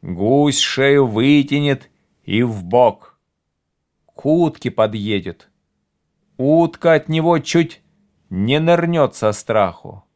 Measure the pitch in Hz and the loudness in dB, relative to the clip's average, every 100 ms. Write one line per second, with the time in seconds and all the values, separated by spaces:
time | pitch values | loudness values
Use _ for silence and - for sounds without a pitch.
0 | - 87 101 139 147 131 - - 135 143 | -10 -4 0 2 2 0 -4 0 2 4
1 | 131 107 131 147 139 143 147 135 - _ | 2 0 2 2 2 -2 -2 -4 -8 _
2 | _ _ - 107 123 104 87 120 120 - | _ _ -6 -2 -2 -4 -2 2 2 0
3 | - _ _ _ _ _ _ _ _ _ | -20 _ _ _ _ _ _ _ _ _
4 | _ - 139 165 165 - 123 - 110 110 | _ -6 0 2 2 -2 -8 -2 -2 -2
5 | 101 101 90 82 _ _ _ _ _ _ | -4 -4 -6 -14 _ _ _ _ _ _
6 | _ _ _ _ 131 160 165 - 170 156 | _ _ _ _ 0 2 2 0 2 2
7 | - 160 165 165 - 170 165 - _ _ | 0 -2 0 -2 0 -2 -2 -6 _ _
8 | _ _ _ 92 107 147 160 175 170 170 | _ _ _ -6 -2 0 2 0 0 0
9 | 135 - 110 104 - 110 95 82 - 95 | -2 0 -4 -4 -2 0 0 -4 -20 -20
10 | _ | _